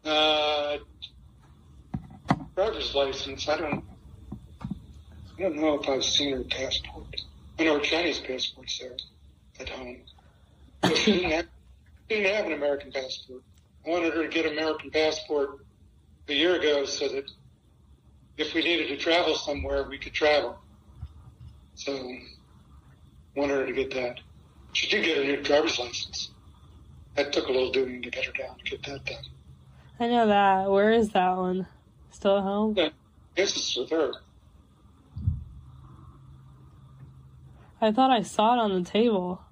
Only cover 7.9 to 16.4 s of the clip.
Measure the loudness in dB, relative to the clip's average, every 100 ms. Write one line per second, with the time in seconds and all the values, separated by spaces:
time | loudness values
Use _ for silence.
7.9 | 0 -2 -4 -6 -6 -6 -10 -12 -12 -10
8.9 | -14 -16 _ -20 -20 -20 -16 -14 -12 -14
9.9 | -16 -20 -20 -20 _ _ _ -20 -2 0
10.9 | 2 4 2 2 -2 -4 -12 -20 -20 -20
11.9 | -20 -4 0 0 0 -2 -2 -2 -2 -4
12.9 | -8 -8 -12 -14 -20 _ _ _ _ -4
13.9 | 0 0 0 -2 0 0 0 -2 -2 -2
14.9 | 2 2 0 -2 -2 -2 -6 -20 _ -20
15.9 | _ _ -20 -4 0